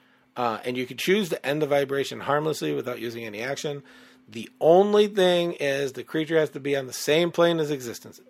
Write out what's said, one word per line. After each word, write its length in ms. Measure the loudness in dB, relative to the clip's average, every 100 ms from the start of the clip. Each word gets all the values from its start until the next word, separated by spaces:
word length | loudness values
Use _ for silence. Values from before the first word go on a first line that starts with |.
| _ _ _ -4
Uh, 240 | -2 -2
and 120 | -4 -6
you 100 | -6
can 100 | -4
choose 340 | 0 2 2
to 140 | -4 -2
end 140 | -2
the 60 | 2
vibration 540 | 2 0 -2 -4 -6
harmlessly 520 | 0 0 0 -4 -4
without 280 | -4 -4 -6
using 240 | -8 -8
any 160 | -10 -8
action. 420 | -8 -6 -6 -8 -12 -20 -20 _ _
The 200 | -14 -14 0
only 480 | 6 8 6 4 4
thing 460 | 4 4 4 0
is 400 | -2 -2 -2 -4
the 100 | -6
creature 340 | -6 -4 0 2
has 120 | 2
to 100 | -2
be 160 | -4 -2
on 100 | -4
the 60 |
same 400 | -6 0 2 2
plane 260 | 2 2 2
as 140 | 0
existence, 480 | -4 -6 -12 -14 -20 -20